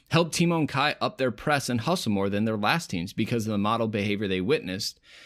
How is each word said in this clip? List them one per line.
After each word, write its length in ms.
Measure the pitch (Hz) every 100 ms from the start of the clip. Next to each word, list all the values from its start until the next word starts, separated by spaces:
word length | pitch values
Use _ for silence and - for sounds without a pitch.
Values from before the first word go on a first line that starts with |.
| -
helped 260 | 165 165
Timo 260 | - 170 165
and 80 | 147
Kai 280 | 135 147 -
up 160 | 123 -
their 120 | 127
press 380 | 110 - 143 -
and 140 | 120
hustle 300 | 131 180 117
more 180 | 101 98
than 160 | 101 110
their 100 | 110
last 320 | 104 165 -
teams 240 | 87 92
because 340 | - 113 120 110
of 40 |
the 80 | 104
model 300 | 101 117 113
behavior 380 | 107 104 101 104
they 140 | 92
witnessed?" 580 | 92 156 90 95 - - - -